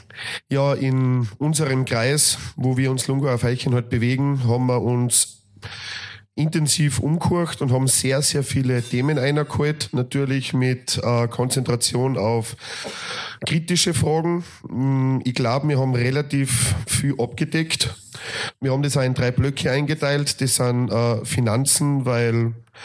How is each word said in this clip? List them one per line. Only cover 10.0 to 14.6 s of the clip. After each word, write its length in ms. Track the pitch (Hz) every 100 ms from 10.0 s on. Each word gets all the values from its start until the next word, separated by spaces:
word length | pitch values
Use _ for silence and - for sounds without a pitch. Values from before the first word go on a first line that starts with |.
| 123 143 139 135 127
mit, 460 | 127 127 127 - -
äh, 260 | 117 120 117
Konzentration 880 | - 127 139 127 120 - 123 131 131
auf 400 | 104 117 110 - - - - - - - - -
kritische 520 | - 160 165 175 - 165
Fragen. 480 | 135 156 165 175 170 -